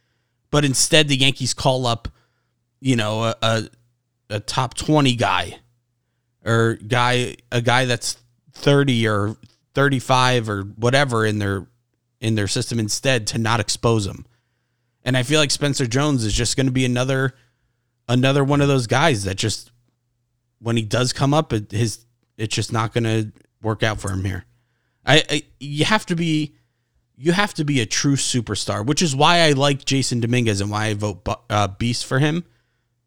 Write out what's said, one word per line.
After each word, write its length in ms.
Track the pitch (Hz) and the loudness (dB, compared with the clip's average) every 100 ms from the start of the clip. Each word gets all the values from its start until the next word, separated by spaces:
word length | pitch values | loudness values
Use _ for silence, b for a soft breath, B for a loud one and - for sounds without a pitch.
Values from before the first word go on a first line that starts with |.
| _ _ _ _ _ | _ _ _ _ _
but 140 | 147 | 0
instead 440 | 143 123 - 156 151 | 2 0 2 4 4
the 80 | 131 | 2
Yankees 360 | 131 - 127 | 2 0 -4
call 320 | - 139 131 123 | -2 0 0 0
up, 220 | 117 - - _ _ _ _ _ _ | -4 -6 -18 _ _ _ _ _ _
you 160 | 131 120 | 0 0
know, 280 | 107 110 | 0 -2
a, 120 | 113 - | -2 -2
a, 220 | 113 113 - - _ _ _ _ _ | 0 -2 -4 -12 _ _ _ _ _
a 100 | 107 | -10
top 360 | - - 127 - | -4 -4 -4 -4
twenty 400 | - 151 139 120 | 0 4 4 2
guy 440 | 98 92 90 - _ _ _ _ _ _ _ _ - | 0 0 -2 -10 _ _ _ _ _ _ _ _ -2
or 300 | 113 113 113 | 2 2 0
guy, 600 | 107 123 123 123 123 - _ | -2 0 2 0 -2 -6 _
a 100 | 120 | -2
guy 220 | 117 123 127 | 2 2 2
that's 320 | 120 - - _ _ _ | -2 -4 -10 _ _ _
thirty 540 | - 143 143 139 120 110 | -4 2 4 4 2 2
or 280 | 104 104 113 - _ _ - | 0 -2 -6 -16 _ _ 0
thirty-five 760 | 139 135 - 131 127 127 110 | 0 0 2 2 4 2 0
or 140 | 101 | -4
whatever 640 | 98 107 120 135 143 117 110 | -6 -2 0 2 2 0 0
in 140 | 104 | 0
their, 280 | 101 98 - _ _ _ _ _ | -2 -4 -6 _ _ _ _ _
in 160 | 110 110 | -2 0
their 120 | 98 | 0
system 320 | 127 - 117 | -2 -2 -4
instead 480 | 107 - 139 127 107 | -4 -2 -2 -2 -2
to 100 | 127 | -4
not 220 | 110 117 | 0 0
expose 440 | - - 120 113 101 | -2 -2 0 0 -2
him. 200 | - - _ _ _ _ _ _ _ - | -8 -16 _ _ _ _ _ _ _ -2
And 100 | 127 | -2
I 80 | |
feel 160 | 123 156 | 2 2
like 120 | 143 | 2
Spencer 360 | - 143 135 123 | 0 -2 -2 -2
Jones 380 | 123 151 135 110 | 0 0 0 0
is 80 | |
just 240 | 110 117 - | -2 -2 0
gonna 140 | 135 | 0
be 120 | 127 | 0
another, 500 | 127 123 131 135 135 - _ _ _ _ _ _ - | 0 0 0 0 -2 -4 _ _ _ _ _ _ -2
another 340 | 123 135 139 | 2 4 2
one 160 | 139 143 | 2 2
of 80 | 143 | 4
those 200 | 139 113 | 2 2
guys 360 | 123 160 113 | 2 2 2
that 120 | 98 98 | -2 -4
just, 340 | 113 - - _ _ _ _ _ _ _ _ _ | -4 -4 -10 _ _ _ _ _ _ _ _ _
when 160 | 113 117 | -4 -2
he 80 | |
does 300 | 107 117 127 | 0 0 0
come 200 | - 139 | 0 2
up, 200 | 147 156 | 2 0
it, 180 | 110 101 | -4 -4
his, 320 | 104 113 - _ _ _ - | -2 -2 -4 _ _ _ -10
it's 160 | 107 | -6
just 200 | - 101 | -4 -4
not 200 | 113 113 | -2 -2
gonna 380 | 120 113 110 107 - _ _ | -2 0 0 -2 -10 _ _
work 220 | 110 107 | -6 -2
out 180 | 113 104 | -2 -2
for 80 | 98 | -4
him 140 | 98 95 | -4 -4
here. 180 | 92 - _ _ _ _ _ - | -6 -10 _ _ _ _ _ 2
I, 180 | 151 - | 2 2
I, 140 | 147 - _ | -2 -4 _
you 240 | 143 143 151 | -10 -2 0
have 200 | 214 - | 0 -2
to 80 | 170 | -2
be, 400 | 165 156 151 - _ _ _ _ _ _ | 0 0 -2 -8 _ _ _ _ _ _
you 160 | 147 | -2
have 220 | 175 208 - | 0 0 -2
to 80 | |
be 160 | 147 139 | -2 0
a 60 | 113 | 0
true 300 | - 143 139 | 0 0 0
superstar, 720 | - 127 110 104 - 101 110 | 0 -2 -2 -4 -4 -4 -2
which 160 | 151 | 0
is 140 | 175 131 | 0 2
why 240 | 151 175 | 4 4
I 140 | 160 | 4
like 320 | 135 143 139 - | 4 2 0 0
Jason 340 | 135 123 120 | -2 0 -2
Dominguez 400 | 117 123 113 98 | 0 0 2 0
and 80 | 98 | -2
why 180 | 104 107 | -2 -2
I 60 | 104 | -2
vote 280 | 104 87 | -4 -6
bu-, 100 | - - _ | -8 -8 _
uh, 180 | 104 101 | 0 0
beast 380 | 98 117 117 - | -2 -4 -4 -2
for 140 | 131 | 0
him. 240 | 151 165 - _ _ _ _ _ | 2 0 -6 _ _ _ _ _